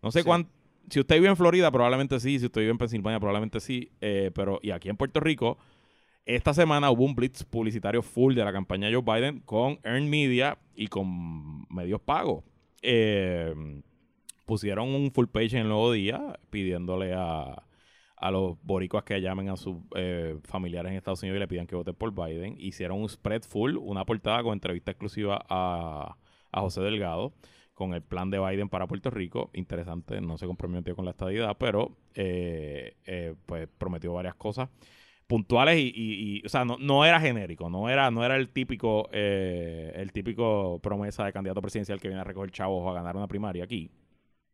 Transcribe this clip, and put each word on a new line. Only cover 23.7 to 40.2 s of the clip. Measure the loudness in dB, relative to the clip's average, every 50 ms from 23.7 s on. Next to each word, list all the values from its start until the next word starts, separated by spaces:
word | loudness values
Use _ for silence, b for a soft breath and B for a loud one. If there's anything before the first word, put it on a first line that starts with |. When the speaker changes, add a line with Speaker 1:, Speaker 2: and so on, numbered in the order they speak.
| 0
Speaker 1:
una | -2 -4 -6 -6 -6 -2
portada | -2 -2 -2 0 0 0 2 0
con | 0
entrevista | -2 -2 -4 -4 -6 -4 -6 -8
exclusiva | -8 _ -8 -8 -6 -2 -2 0 -2 -2 -2 -4
a, | -2 0 0 0 -2 -2 -4 -6 -8 -8 -10 -12 -14 _ b b b b b b
a | -4 -2
José | -2 -2 -2 -2
Delgado | -2 -2 0 -2 -2 -2 -2 -2 -4 -6 -8 b b b b b b b _
con | _ -6 -4 -4
el | -6
plan | -6 _ -6 -4 -4 -2
de | 0 0
Biden | 0 0 0 -2 -2 -2
para | -2 -4 -4
Puerto | -4 -6 -4 -4 -4
Rico. | -4 -4 -6 -4 -4 -6 -6 -6 -6
Interesante, | -10 -8 -6 -6 -8 -8 -6 -8 -10 -8 -8 -8 -6
no | -4 -6 -6 -6
se | -6
comprometió | -8 -6 -6 -6 -6 -6 -6 -6 -6 -6
con | -6 -6
la | -8
estadidad, | -6 -6 -6 -4 -2 -2 -2 -2 -2 _
pero, | -2 0 2 0 0 -2 -6 _ _ _ _
eh, | -4 -4 -2 -2 -2 -4 -4 -4 -6 -6 -8 -8 -10 -10 -12 -16 _ _
eh, | -10 -8 -8 -8 -8 -10 -12 _
pues, | -10 -8 -8 -8 -10 _
prometió | _ -6 -6 -6 -4 -6 -6
varias | -6 -4 -6 -6 -8
cosas | _ -8 -6 -4 -4 -6 -8 b b b b b b b b b b b
puntuales | _ 0 0 2 _ 4 6 6 6 6 4
y, | 2 0 -2
y, | -4 -4 -4 -4 -4 -4 -4 -4 -6
y, | -6
o | -2
sea, | 0 0 0
no, | 0 -2 -4
no | 0 4 6 8 8
era | 8 8 6
genérico, | 6 2 0 0 -4 -6 -8 -8 -6 -6
no | -4 -2 0 2
era, | 2 4 4 4
no | 2 2
era | 2 2 2
el | 2 0 0
típico, | _ -4 -4 -4 -4 -2 0 2 2 2 0 0
eh, | -2 0 0 2 2 0 0 -2 -2 -4 -4 -6 -8 -8 -10 -10 -8
el | -10 -10 -8
típico | _ -6